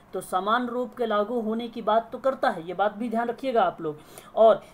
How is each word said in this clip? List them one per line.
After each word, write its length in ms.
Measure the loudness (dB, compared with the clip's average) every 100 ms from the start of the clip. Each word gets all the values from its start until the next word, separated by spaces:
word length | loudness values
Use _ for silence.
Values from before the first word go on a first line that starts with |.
| -12
तो 80 | -10
समान 460 | -4 -2 0 0 0
रूप 280 | -4 -6 -4
के 100 | -2
लागू 340 | 0 0 -2
होने 280 | -4 -4 -6
की 140 | -6
बात 300 | 0 0 0
तो 60 | -4
करता 320 | -2 0 -2
है, 180 | -2 -6
ये 60 |
बात 180 | -2 -2
भी 180 | -2 -4
ध्यान 180 | -2 -4
रखिएगा 340 | -4 -2 2
आप 180 | 2 0
लोग। 160 | -6 -8 -12 -20 -6 6
और 260 | 6 6 0